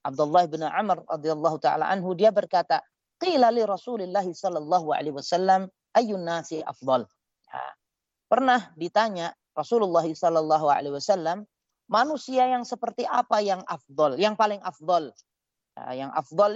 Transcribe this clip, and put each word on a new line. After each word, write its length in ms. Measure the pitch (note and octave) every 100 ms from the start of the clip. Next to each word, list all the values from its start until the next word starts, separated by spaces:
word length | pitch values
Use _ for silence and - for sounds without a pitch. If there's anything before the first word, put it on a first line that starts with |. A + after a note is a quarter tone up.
Abdullah 480 | C#3 C3+ D3+ F3 E3+
ibn 160 | D#3 D#3
Amr 400 | F3+ G#3 F3 -
radhiyallahu 560 | D#3 D3+ D3+ D#3+ D#3
ta'ala 240 | D3+ D3+ D3+
anhu, 320 | F#3+ F3+ E3+
dia 160 | G#3+
berkata, 480 | G3+ F#3 F3+ - D#3+ - _ _ _
"Qila 320 | F#4 D4+ A#3
li 80 | A#3
Rasulillah 640 | G#3 F#3 - A#3 F3+ G3 F#3
sallallahu 720 | E3 F#3+ E3 D3+ F3 D#3 C#3+
alaihi 160 | D3
wasallam, 560 | C#3 - F3 F#3+ F#3+ F#3+ - _
ayyun 320 | A3+ A#3 F#3+ E3+
nasi 320 | E3+ - D#3 -
afdal?" 400 | - C3 B2+ G#2+ _ _ _ _
Ya. 200 | C2 C2+ - _ _ _ _ _
Pernah 480 | A#3 C4 B3 F3+ D#3
ditanya 480 | F3 G#3 A3+ F3+ E3 - _
Rasulullah 480 | - D3 A#3 G3 E3+
sallallahu 720 | D#3+ D#3 F3 E3 D#3 D#3 D3+
alaihi 240 | - C#3+ C#3+
wasallam, 480 | - F#3+ D#3+ F#3+ G#3 _ _ _ _
"Manusia 640 | A3 C#4+ D4 - C4 B3+
yang 160 | B3+ A#3+
seperti 400 | A#3+ A#3 G#3+ A#3
apa 400 | B3+ A#3+ G#3+ G3+
yang 160 | F#3 -
afdal?" 480 | E3+ - C#3 D3+ C3+
Yang 160 | G#3
paling 240 | G#3+ G#3+ G3+ F#3
afdal? 480 | - D#3 F3 C#3 - _ _ _ _ _ -
Ya, 240 | - B2+
yang 100 | C#3 D#3
afdal 320 | C3+ D#3+ G#3